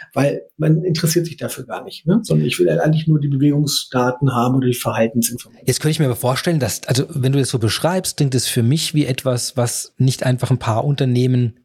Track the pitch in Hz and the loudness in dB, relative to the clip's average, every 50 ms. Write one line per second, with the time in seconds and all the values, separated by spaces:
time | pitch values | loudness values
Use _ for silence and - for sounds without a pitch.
0 | - - _ 135 135 143 135 - - - _ - 156 156 160 180 180 185 156 - | -20 -6 _ 0 0 0 0 -4 -10 -16 _ -2 2 2 2 2 2 -2 -2 0
1 | - 156 - 175 160 - - - 127 113 - - 127 - - - - - - - | 0 0 0 0 -2 -2 -8 -10 -10 -10 -8 -10 -12 -12 -12 -12 -12 -14 -18 -6
2 | _ 156 190 233 - - 160 151 151 143 135 - 180 170 160 - - 156 156 156 | _ 0 0 0 2 2 0 2 2 0 0 2 2 2 4 2 2 2 2 2
3 | 156 156 156 147 143 143 143 135 143 147 143 143 151 156 - - - - - 127 | 2 2 2 2 2 0 0 2 2 4 4 2 0 0 -2 -4 -6 -4 -2 0
4 | 123 127 127 - 143 131 117 120 120 127 131 135 127 123 120 - - 117 107 113 | 0 0 0 0 0 0 2 2 0 2 2 2 2 0 -2 0 -4 -4 0 0
5 | 113 113 - 120 117 - 120 123 - - - - - - 123 - - 151 156 160 | 0 0 0 -2 -2 -2 -6 -10 -14 -18 -20 -6 -4 -4 -2 0 0 -2 0 2
6 | 156 131 117 - - 123 131 - - 175 170 156 127 101 - - - - - 123 | 0 0 0 0 -2 -2 -2 0 0 0 0 0 0 -2 -4 -6 -4 -2 -2 -2
7 | 143 - - 143 123 131 139 143 131 - - 123 113 107 - - - 156 180 190 | -2 -2 -4 -2 0 2 2 2 0 0 0 0 0 0 0 0 0 0 0 0
8 | 185 - - - 151 135 127 123 - - - 123 113 117 143 165 - - - 151 | -4 -4 -2 0 0 2 2 0 -2 0 0 0 2 2 2 0 0 0 0 0
9 | 143 123 131 - - 131 123 120 - - - 127 120 120 - - - - _ _ | 0 0 -2 -2 -2 -2 -2 -2 -4 -4 -2 -2 -2 -2 -2 -6 -10 -12 _ _
10 | 127 135 123 - - 131 127 123 - - 131 123 - 120 110 113 135 147 143 - | 2 2 2 0 0 0 0 0 2 0 0 0 0 -2 -2 0 0 0 0 0
11 | 143 127 123 123 127 127 127 123 123 113 - _ _ | 0 0 2 2 2 2 2 2 0 0 -4 _ _